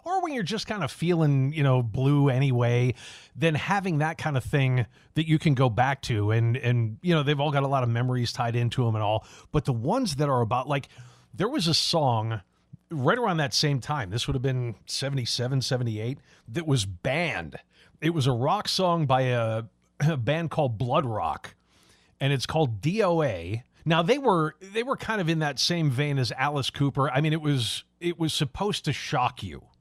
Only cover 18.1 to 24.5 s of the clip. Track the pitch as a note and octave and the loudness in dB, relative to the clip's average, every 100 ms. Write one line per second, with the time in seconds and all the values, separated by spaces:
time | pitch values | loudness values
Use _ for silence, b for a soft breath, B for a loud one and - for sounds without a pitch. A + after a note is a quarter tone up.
18.1 | E3+ C3 A#2 C#3 G3+ - - F#3 E3+ C#3+ | 0 0 2 0 0 -2 0 2 2 2
19.1 | C3 B2+ A#2+ A2+ A2 A#2 _ _ _ D3 | 2 2 0 0 -2 -6 _ _ _ 0
20.1 | D3+ A2 D#3 E3 - C#3 G2+ A#2+ D3+ C3 | 0 0 -2 -2 0 -2 0 0 0 0
21.1 | G#2+ D#2+ - - - b b b b b | -2 -4 -6 -10 -20 b b b b b
22.1 | _ C#3 C#3 - D#3+ C#3+ G#2 C#3+ G#3+ F#3+ | _ -2 0 -2 0 0 0 -2 0 2
23.1 | E3 C#3+ F2+ E2+ A2+ - b D3+ E3 E3+ | 2 0 -2 -6 -8 -10 b 0 2 2
24.1 | C#4 C4+ F3 D#3 | 2 4 2 0